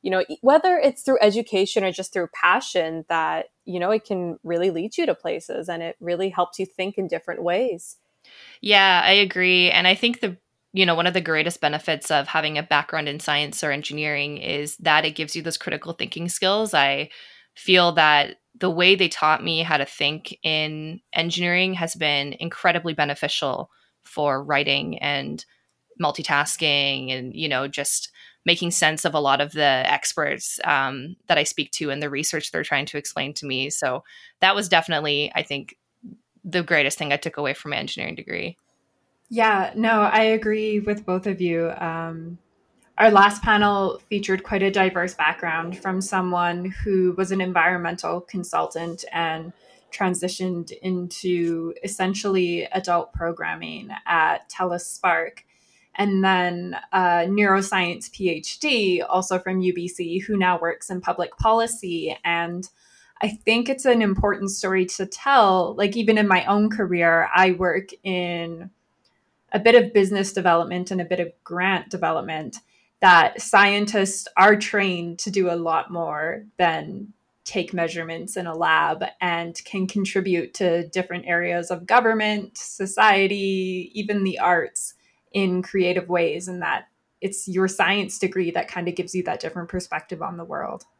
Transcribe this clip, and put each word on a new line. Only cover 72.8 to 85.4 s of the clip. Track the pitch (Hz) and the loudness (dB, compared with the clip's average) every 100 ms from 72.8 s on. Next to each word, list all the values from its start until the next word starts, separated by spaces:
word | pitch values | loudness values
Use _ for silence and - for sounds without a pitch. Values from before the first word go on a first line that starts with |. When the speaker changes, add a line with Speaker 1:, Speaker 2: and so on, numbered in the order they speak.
| _ _ | _ _
Speaker 3:
that | 190 170 156 - | 8 8 6 0
scientists | - 202 202 202 208 208 196 - - - | 2 6 6 4 0 0 0 -4 -2 6
are | 196 208 | 6 6
trained | - 208 196 175 170 170 | 2 0 0 -2 -6 -8
to | 214 | -4
do | 196 180 | 0 0
a | 170 | 0
lot | 165 160 - | 0 0 -2
more | 175 165 151 160 - - - | -6 -4 -4 -6 -8 -12 0
than | 175 160 151 196 208 _ _ _ - | 0 0 -8 -12 -14 _ _ _ -8
take | 202 170 | -6 -4
measurements | 180 170 170 165 165 180 190 | -2 -2 -4 -8 -10 -8 -8
in | 175 | -8
a | 160 | -2
lab, | 165 156 156 165 190 - | 2 4 2 -2 -6 -4
and | 180 170 170 170 - | -2 -2 -4 -10 -8
can | 196 185 | -4 -2
contribute | 208 190 196 190 175 143 | -2 -2 -2 0 -2 -2
to | - 180 170 170 | -2 0 0 -2
different | 190 185 175 175 | -6 -6 -8 -2
areas | 170 175 175 170 | -2 0 -2 -4
of | 175 180 | -8 4
government, | 240 226 220 214 208 190 - | 4 4 2 0 -2 -6 -14
society, | - - 196 - 214 196 196 202 196 190 185 185 - 214 | -14 -8 -6 4 6 6 2 0 -2 -2 -2 -6 -8 -8
even | 208 208 | -4 0
the | 196 165 | 0 2
arts | 170 175 - - - _ _ _ _ | 2 2 0 -8 -10 _ _ _ _
in | 196 | -2